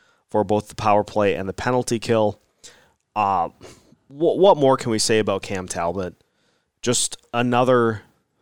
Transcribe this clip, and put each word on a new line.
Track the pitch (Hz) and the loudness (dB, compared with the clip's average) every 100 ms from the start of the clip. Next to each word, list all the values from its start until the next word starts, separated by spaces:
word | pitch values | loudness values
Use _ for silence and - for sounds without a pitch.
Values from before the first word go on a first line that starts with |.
| _ _ _ | _ _ _
for | 107 | -2
both | 101 107 - | 0 -2 -4
the | |
power | - 107 104 | -4 2 2
play | 104 107 101 | 0 0 0
and | 78 95 | 0 -6
the | |
penalty | - 123 127 120 117 | -6 -2 -2 -2 -6
kill. | - 113 107 - _ _ - - _ _ _ | -2 0 0 -2 _ _ -20 -20 _ _ _
Uh, | 107 101 92 85 - - - _ _ _ | -4 0 0 -4 -8 -20 -20 _ _ _
wh-, | 139 165 117 | -2 -2 4
what | 196 151 | 4 6
more | 135 131 | 4 2
can | 123 | 0
we | 110 | -2
say | - 110 | 2 0
about | 104 98 | 0 -4
Cam | - 95 92 | -6 -8 -8
Talbot? | 90 85 92 90 - _ _ _ _ _ _ | -6 -4 -4 -8 -10 _ _ _ _ _ _
Just | 120 120 - - _ | -4 -2 -4 -8 _
another | 120 123 120 127 123 113 104 - _ _ _ | -4 0 2 4 4 2 -2 -10 _ _ _